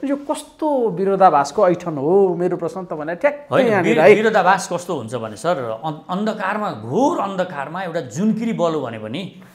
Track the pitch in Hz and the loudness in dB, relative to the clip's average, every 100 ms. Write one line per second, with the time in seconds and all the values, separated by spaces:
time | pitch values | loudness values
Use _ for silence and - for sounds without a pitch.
0 | 277 277 - 302 - _ 311 277 233 170 | -4 -4 -4 -8 -8 _ -2 0 0 0
1 | 196 196 185 151 139 - 151 170 170 151 | 0 6 6 6 0 2 2 2 -2 -4
2 | 139 190 190 170 175 170 165 175 180 160 | 2 4 4 2 -2 -2 -4 -6 -10 -8
3 | 151 175 285 285 - - 247 202 165 156 | -6 0 0 -2 0 2 4 4 2 6
4 | 170 202 220 214 180 190 - 175 - 165 | 8 8 6 2 2 2 0 -8 -6 -8
5 | 110 120 110 104 160 175 120 110 160 151 | -6 -8 -8 -6 -2 -2 -4 -6 -6 -8
6 | - 180 220 208 190 208 208 127 110 151 | -8 -4 -4 -4 -4 -4 -4 -6 -4 0
7 | 277 349 202 190 180 143 139 170 190 165 | 2 0 -4 -4 -4 -4 -8 -8 -6 -6
8 | 131 113 214 220 226 180 170 156 127 113 | -8 -2 0 0 -2 -2 -2 -2 -6 -8
9 | 107 127 190 - - | -8 -8 -10 -14 -20